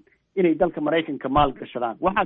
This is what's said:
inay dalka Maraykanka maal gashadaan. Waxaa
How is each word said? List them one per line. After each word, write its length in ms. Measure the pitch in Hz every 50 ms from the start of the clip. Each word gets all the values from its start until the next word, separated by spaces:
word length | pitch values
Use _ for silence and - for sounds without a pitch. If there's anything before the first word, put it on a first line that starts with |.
| - _ _ _ _ _ _
inay 200 | 196 190 170 156
dalka 240 | 151 185 170 165 165
Maraykanka 480 | 151 151 156 165 160 165 143 127 - 135
maal 220 | 135 147 147 139
gashadaan. 460 | 131 - - - - 123 120 117 110 -
Waxaa 260 | - 180 196 214 196